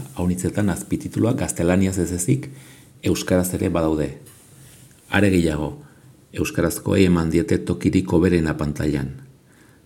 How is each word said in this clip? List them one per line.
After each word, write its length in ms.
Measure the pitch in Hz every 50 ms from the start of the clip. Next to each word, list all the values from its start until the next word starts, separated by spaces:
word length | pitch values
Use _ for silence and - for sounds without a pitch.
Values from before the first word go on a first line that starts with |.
| 65 - - -
haunitzetan 500 | 87 90 90 90 - 87 - - 101 95 82
azpitituluak 640 | - - - - - - 92 - - 110 113 123 113
gaztelaniaz 580 | 90 - - - 85 85 92 98 95 95 92 98 85
ez 80 | 80 87 87
ezik 320 | - - 131 131 - - - - - - - - - - - - -
euskaraz 520 | 101 87 - - - 92 90 90 - 92
ere 160 | 82 - 95 82
badaude. 380 | 85 80 78 78 78 73 67 - - - - - - - - - - - - - - - - - - _ -
Are 200 | - 98 104 98 92
gehiago, 380 | 87 82 80 76 73 73 71 71 - - - - - - - - - _ _ -
euskarazkoei 760 | - 87 - - - 85 82 - - - 104 98 98 98 90
eman 220 | 87 82 82 82
diete 280 | - 85 82 - 98 90
tokirik 540 | - - 87 - - 98 - 95 90 - 90
hoberena 440 | 82 87 90 90 82 78 78 78
pantailan. 540 | 76 76 73 73 - 80 76 73 69 67 65 - - - - - _ _ _ _ _ - - _ _ _